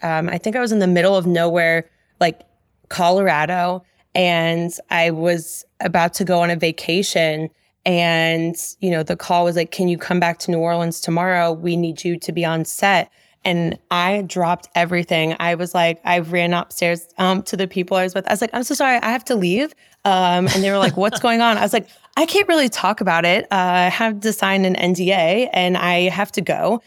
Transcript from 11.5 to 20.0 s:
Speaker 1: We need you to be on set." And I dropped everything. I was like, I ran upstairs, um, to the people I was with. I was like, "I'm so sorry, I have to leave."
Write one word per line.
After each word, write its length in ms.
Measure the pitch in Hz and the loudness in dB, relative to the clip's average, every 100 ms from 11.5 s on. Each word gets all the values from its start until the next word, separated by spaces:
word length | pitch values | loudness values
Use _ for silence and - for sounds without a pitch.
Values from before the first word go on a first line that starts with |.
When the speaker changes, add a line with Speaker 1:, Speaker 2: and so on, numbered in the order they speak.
Speaker 1:
We 240 | 165 170 170 | -2 -2 -2
need 280 | 170 - | -2 -4
you 140 | 175 170 | -6 -6
to 140 | - | -6
be 120 | 170 | -4
on 200 | 165 165 | -2 -2
set." 460 | 160 - 202 185 - _ _ _ | -4 -2 2 2 0 _ _ _
And 340 | 190 170 170 - - | -2 -2 -2 -6 -4
I 320 | 175 180 208 185 | -2 0 -2 -4
dropped 420 | 185 170 175 - | -2 -2 -2 -2
everything. 600 | 170 170 175 170 165 160 160 | -2 0 0 0 0 0 -2
I 140 | 170 | -2
was 200 | 170 180 | -2 -2
like, 260 | 180 170 165 | 0 0 0
I 140 | 180 175 | -2 -2
ran 340 | 165 175 170 | 0 -2 0
upstairs, 540 | 175 - - 170 170 - - | -2 -4 -4 -2 -2 -6 -2
um, 260 | 185 190 | 0 0
to 120 | 190 185 | -4 -6
the 100 | 190 | -4
people 300 | 190 175 190 | -4 -2 -2
I 80 | |
was 100 | 185 | -2
with. 120 | 190 185 | -2 -2
I 40 | |
was 100 | 208 | -2
like, 80 | 233 | -2
"I'm 120 | 233 | -4
so 100 | 254 | -4
sorry, 240 | 285 277 240 | -2 0 0
I 120 | 220 | 0
have 140 | 240 - | -4 -2
to 80 | |
leave." 400 | 233 180 202 302 _ _ _ | -2 0 0 -2 _ _ _